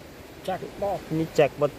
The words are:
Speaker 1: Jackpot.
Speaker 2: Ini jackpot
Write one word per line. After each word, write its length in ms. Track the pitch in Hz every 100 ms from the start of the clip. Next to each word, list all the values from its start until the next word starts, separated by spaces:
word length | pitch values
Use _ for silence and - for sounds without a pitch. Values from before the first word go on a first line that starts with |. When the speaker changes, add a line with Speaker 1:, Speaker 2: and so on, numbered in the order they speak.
| - - - - -
Speaker 1:
Jackpot. 560 | 185 135 - 202 175 -
Speaker 2:
Ini 160 | 160 160
jackpot 380 | - 135 - 143